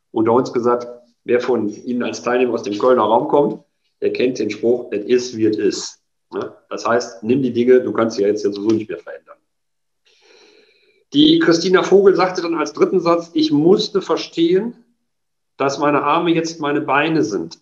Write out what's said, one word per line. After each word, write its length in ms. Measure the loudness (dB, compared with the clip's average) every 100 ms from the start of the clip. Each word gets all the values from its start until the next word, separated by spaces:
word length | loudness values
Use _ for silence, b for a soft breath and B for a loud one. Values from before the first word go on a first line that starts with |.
| _
Unter 200 | -2 2
uns 200 | 2 2
gesagt, 340 | -2 0 -2 -4 -16 _ _
wer 160 | -2 -2
von 280 | 0 -2 -2
Ihnen 360 | -8 -8 -6
als 180 | -4 -6
Teilnehmer 320 | -2 0 0
aus 80 | -2
dem 160 | -4 0
Kölner 240 | 2 4
Raum 240 | 4 2 2
kommt, 380 | 2 0 -4 _ _ _ -6
der 120 | -4
kennt 260 | 0 0 0
den 120 | -6
Spruch, 420 | -2 0 0 -2
„Es 120 | -6 0
ist, 300 | 0 0 -2
wie 100 | 0
es 100 | 2
ist.“ 460 | 0 -2 -10 -16 _ _ _
Ne? 180 | -10 -10 -14 -14
Das 180 | -8 -2
heißt, 360 | -2 -4 -10
nimm 200 | -2 0
die 100 | 0
Dinge, 280 | 0 4 4
du 120 | 4
kannst 240 | -2 -2 0
sie 60 |
ja 60 | -2
jetzt 160 | 0
ja 80 | -2
sowieso 220 | -4 -2
nicht 140 | -2 -2
mehr 100 | -12
verändern. 380 | -14 -18 _ -20 _ _ _ _ _ _ _ b b b b b b b b b _
Die 260 | 4 4 6
Christina 440 | 4 2 2 2
Vogel 320 | 4 6 6 4
sagte 260 | 0 -2
dann 140 | -4 -4
als 160 | -4
dritten 280 | 0 0 2
Satz, 300 | 0 -2 -2
„Ich 180 | -2 0
musste 500 | 2 4 2 0 -4
verstehen, 840 | -2 -4 -4 -2 0 0 -2 -10 _ _ _ _ _ _ _ -6
dass 220 | -4 -2
meine 240 | 0 0
Arme 320 | 0 0 0
jetzt 260 | -2 -2 -6
meine 200 | -4 -4
Beine 420 | -2 -2 0 0
sind. 380 | -2 -4 -8 -14